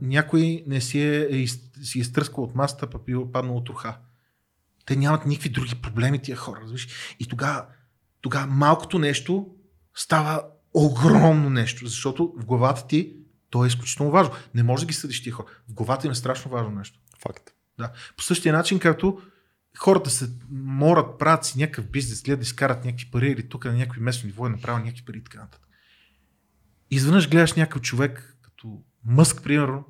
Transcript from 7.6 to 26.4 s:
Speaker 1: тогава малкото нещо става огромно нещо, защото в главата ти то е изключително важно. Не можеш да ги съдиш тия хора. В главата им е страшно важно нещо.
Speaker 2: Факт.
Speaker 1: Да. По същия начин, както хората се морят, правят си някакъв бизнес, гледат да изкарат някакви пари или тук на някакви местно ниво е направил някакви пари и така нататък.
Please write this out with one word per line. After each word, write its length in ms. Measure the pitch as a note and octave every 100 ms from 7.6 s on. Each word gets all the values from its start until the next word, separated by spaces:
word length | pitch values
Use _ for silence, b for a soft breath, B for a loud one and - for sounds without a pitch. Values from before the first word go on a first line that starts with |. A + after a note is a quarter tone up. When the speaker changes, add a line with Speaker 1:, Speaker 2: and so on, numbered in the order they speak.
| b b b _ _ _
Speaker 1:
тогава 260 | B2+ C#3 C3+
малкото 520 | C3+ D3 D#3+ - F#3
нещо 480 | D3 C3+ - F#3+ G3 - _ _ _
става 480 | - - D#3+ D3+ G#2+ - _ _
огромно 760 | D#3 D3 A#2+ D#3 G#3+ E3 D#3 C#3+
нещо, 360 | B2+ G#2+ - A#2+
защото 480 | - C#3 C3 E3+ -
в 100 | A2+
главата 400 | B2 B2+ A#2+ -
ти 300 | D3+ - - - _ _
то 140 | A#2+
е 40 | B2
изключително 440 | A#2+ - - C#3+
важно. 220 | E3+ D#3 B B
Не 80 | A#2+
можеш 240 | A#2 B2+ E3
да 0 |
ги 80 |
съдиш 280 | D3+ C3+ A#2+
тия 100 | -
хора. 140 | A#2+ A2 B -
В 60 |
главата 320 | G#2+ A2 C3 D3+
им 40 |
е 40 |
страшно 360 | B2 B2+ B2+ C3
важно 200 | B2 A2
нещо. 280 | G2+ G2+ - _ _
Speaker 2:
Факт. 280 | - - _ _ _ -
Speaker 1:
Да. 140 | A#2+ B B -
По 60 |
същия 300 | - E3+ E3+
начин, 260 | D#3 D3+ F#3+
както 420 | F3 D#3 F#3+ F#3+ B B B B _ -
хората 320 | - F#3+ C3+
се 200 | - B2 - -
морят, 680 | C3+ C3+ C3+ D3+ E3+ - -
правят 260 | D3 D#3+
си 140 | - C3
някакъв 320 | D3+ - G#2+
бизнес, 320 | C#3 B2 G#2
гледат 180 | C3 C#3
да 40 |
изкарат 400 | A#2 - C3+ B2
някакви 260 | B2 - -
пари 200 | B2 C#3
или 180 | A#2+ -
тук 160 | C3+
на 80 | B2+
някакви 280 | A#2+ B2+ -
местно 260 | A#2 A#2+ G#2+
ниво 200 | G2 B2
е 40 |
направил 340 | - A#2 A#2+
някакви 200 | A2+ A#2+
пари 140 | - A2
и 60 |
така 140 | - G#2+
нататък. 300 | G#2+ _ _ b b b b b _ _